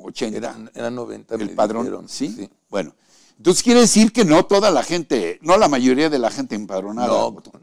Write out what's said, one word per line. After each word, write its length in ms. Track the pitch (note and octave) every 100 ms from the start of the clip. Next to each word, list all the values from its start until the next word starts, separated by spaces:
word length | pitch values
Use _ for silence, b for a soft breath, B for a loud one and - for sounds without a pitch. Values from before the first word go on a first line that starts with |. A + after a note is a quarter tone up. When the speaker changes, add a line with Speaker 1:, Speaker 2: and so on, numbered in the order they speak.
Speaker 1:
ochenta. 340 | - - A2+ A2
Speaker 2:
Eran, 320 | A2 A2+ A2 -
eran 180 | A#2
noventa, 400 | B2 A2+ G#2+ G#2+
Speaker 1:
El 140 | A2+ G#2
Speaker 2:
me 80 | -
Speaker 1:
padrón, 300 | G#2+ A2 A#2+
Speaker 2:
dijeron. 220 | F#2+ F2
Speaker 1:
¿sí? 240 | - C#3+
Speaker 2:
Sí. 180 | G#3+ G3+ _ _
Speaker 1:
Bueno, 240 | G3 D#3 _ b b b b
entonces 260 | A2+ F#3
quiere 160 | A#3+ A#3+
decir 320 | A#3 G#3+ A3
que 140 | - F#3
no 200 | D#3+ F#3
toda 240 | G3+ G#3
la 140 | D3
gente, 560 | A2+ F3 D3 C3 E2+ F2+
no 160 | D#3 G3
la 120 | F3+
mayoría 400 | C3+ B2+ B2+ D#3
de 100 | C#3+
la 100 | A2+
gente 260 | - B2+ G#2+
empadronada 520 | G2+ F#2+ G2 A2+ A#2+
Speaker 2:
No, 240 | G#2+ A#2
Speaker 1:
votó. 220 | G#2+ - -